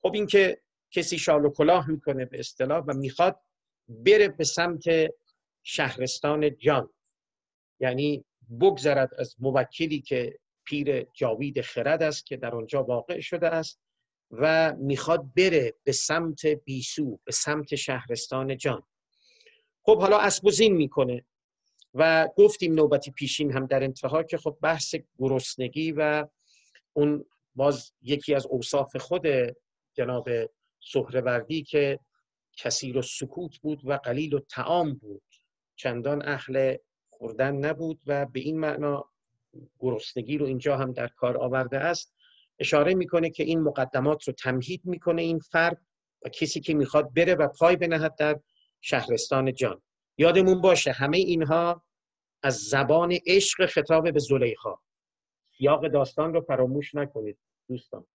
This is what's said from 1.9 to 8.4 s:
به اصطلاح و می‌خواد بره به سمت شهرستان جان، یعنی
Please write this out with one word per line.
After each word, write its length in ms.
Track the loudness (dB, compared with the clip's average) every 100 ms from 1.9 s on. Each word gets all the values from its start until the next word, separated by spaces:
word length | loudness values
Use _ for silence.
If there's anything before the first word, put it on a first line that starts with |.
| -4 -4 -4 -6
به 140 | -8
اصطلاح 440 | -12 -4 -2 -2 -2
و 60 |
می‌خواد 460 | -6 -6 2 2 2 _ _ _ _ _
بره 400 | -2 4 6 6
به 160 | 2
سمت 400 | -4 0 -2 -2 0 2 2 -2 _ _ _ _
شهرستان 920 | -12 -2 -2 -2 -6 -2 -2 0 0 2
جان، 320 | 2 2 0 _ _ _ _ _ _ _ _ _
یعنی 460 | -4 0 -2 -2 -8 _